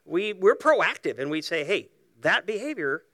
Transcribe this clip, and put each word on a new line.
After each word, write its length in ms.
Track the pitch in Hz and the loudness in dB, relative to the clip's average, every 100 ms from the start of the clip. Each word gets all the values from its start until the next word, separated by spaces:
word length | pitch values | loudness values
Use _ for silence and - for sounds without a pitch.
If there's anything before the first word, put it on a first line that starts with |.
| - | -6
We, 280 | 170 208 | -2 -2
we're 240 | 196 190 240 | 2 4 4
proactive, 600 | 311 277 165 - 151 113 | 4 4 2 0 -6 -4
and 120 | 143 | -4
we 100 | 156 | -4
say, 220 | 147 165 | -4 -6
"Hey, 240 | 147 190 - _ _ _ | -2 -4 -4 _ _ _
that 260 | 151 180 - | 0 0 -2
behavior 580 | 214 277 262 143 151 - | -6 -6 -4 -4 -4 -8